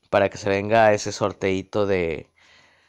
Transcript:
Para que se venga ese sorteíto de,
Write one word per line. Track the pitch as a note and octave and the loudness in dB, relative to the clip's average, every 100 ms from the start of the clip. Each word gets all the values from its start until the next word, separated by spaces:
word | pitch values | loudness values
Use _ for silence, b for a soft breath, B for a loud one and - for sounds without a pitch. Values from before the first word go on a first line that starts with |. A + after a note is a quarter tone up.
| _ | _
Para | G#2 G2 | 0 0
que | - | -2
se | G#2 | -4
venga | G2 G2+ A2+ A2 | -2 0 4 4
ese | G#2 - | 4 -2
sorteíto | - G#2 F#2 G2 F#2 F#2+ G#2+ G2+ | -4 -4 -2 -2 -2 -4 -4 -2
de, | F#2+ E2+ D#2 - _ b b b b | 0 -2 -6 -12 _ b b b b